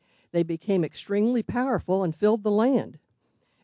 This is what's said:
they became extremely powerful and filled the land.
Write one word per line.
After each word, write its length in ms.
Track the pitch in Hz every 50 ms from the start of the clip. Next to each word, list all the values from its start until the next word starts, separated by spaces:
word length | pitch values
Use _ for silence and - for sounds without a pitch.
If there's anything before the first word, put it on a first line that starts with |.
| _ _ _ _ _ _
they 120 | - 170 170
became 420 | 165 165 160 - - 196 185 175
extremely 580 | - - - - - 202 208 214 233 254 233 214
powerful 640 | - 190 247 262 269 240 170 - - 185 196 190
and 100 | 165 156
filled 260 | - 208 208 220 214
the 100 | 202 214
land. 480 | 202 208 226 262 277 202 110 - 147 - _ _ _ _ _ _ _ _ _ _ _ _